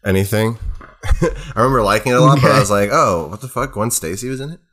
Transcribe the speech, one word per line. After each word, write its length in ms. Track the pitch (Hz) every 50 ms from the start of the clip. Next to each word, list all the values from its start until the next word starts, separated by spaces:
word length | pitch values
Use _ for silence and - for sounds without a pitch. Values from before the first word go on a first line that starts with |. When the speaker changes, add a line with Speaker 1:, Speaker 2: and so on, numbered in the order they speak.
| _
Speaker 1:
anything. 520 | 104 92 95 98 101 110 107 110 113 117 113 - - - -
<laughs> 220 | - - - _ - - - -
I 300 | 175 170 - - - 151 -
remember 280 | - 117 131 135 123 107
liking 300 | 98 104 113 - 135 123
it 20 |
a 60 | 123
lot, 200 | 127 131 147 143
but 60 | 127
I 40 | -
Speaker 2:
Okay. 80 | 104 107
Speaker 1:
was 100 | 104 101
like, 180 | 104 101 101 101
"Oh, 360 | 123 160 151 117 95 85 80
what 140 | 73 92 104
the 60 | - 123
fuck? 240 | - 120 131 - -
Gwen 180 | 104 107 120
Stacy 380 | - - - 80 90 98 123 127
was 100 | 135 131
in 120 | 135 147
it?" 80 | 170 - _ _